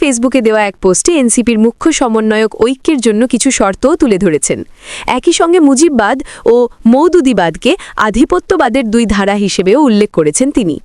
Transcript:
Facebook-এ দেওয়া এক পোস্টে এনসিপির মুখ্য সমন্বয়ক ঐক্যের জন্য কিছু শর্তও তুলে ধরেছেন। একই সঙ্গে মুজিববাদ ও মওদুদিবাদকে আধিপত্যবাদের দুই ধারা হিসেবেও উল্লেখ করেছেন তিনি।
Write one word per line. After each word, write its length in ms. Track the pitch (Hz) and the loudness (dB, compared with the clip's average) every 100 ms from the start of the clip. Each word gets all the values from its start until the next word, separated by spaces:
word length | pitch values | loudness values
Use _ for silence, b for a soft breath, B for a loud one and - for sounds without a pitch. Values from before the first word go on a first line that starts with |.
Facebook-এ 400 | 294 233 254 254 | -2 0 -2 0
দেওয়া 260 | 220 214 208 | 0 0 -2
এক 100 | - | -2
পোস্টে 360 | 190 180 - | -2 0 0
এনসিপির 460 | 330 240 - 226 220 | 0 0 0 0 0
মুখ্য 340 | 233 - 330 | 0 0 -2
সমন্বয়ক 720 | 302 254 220 220 214 220 - | 0 0 0 0 0 -2 0
ঐক্যের 380 | 226 269 - 294 | -2 0 -2 0
জন্য 260 | 226 208 254 | 0 0 0
কিছু 240 | 233 269 | 0 -2
শর্তও 460 | - 202 196 254 359 | 0 -2 -2 -2 0
তুলে 220 | 269 185 | 0 0
ধরেছেন। 460 | 190 147 - 120 - B B B - | 0 -2 -4 -6 -10 B B B -6
একই 260 | 254 - | -4 -2
সঙ্গে 280 | 330 339 359 | 0 2 2
মুজিববাদ 600 | 285 262 330 254 208 269 B B | 4 4 2 2 0 -2 B B
ও 240 | 233 240 240 - 226 | 0 0 0 -2 2
মওদুদিবাদকে 920 | 254 349 349 262 196 170 165 240 370 B - | 2 4 2 2 0 -2 -2 -2 -2 B -4
আধিপত্যবাদের 920 | 214 214 311 359 - 370 254 254 226 | -2 0 0 0 -2 -2 0 -2 -2
দুই 160 | 233 220 | 0 0
ধারা 280 | 202 196 | 0 0
হিসেবেও 460 | 202 202 - 180 254 | 0 -2 -2 2 2
উল্লেখ 300 | 285 208 208 | 2 2 0
করেছেন 400 | - 151 - 269 | 0 -2 0 -2
তিনি। 300 | 285 180 - | -2 -6 -6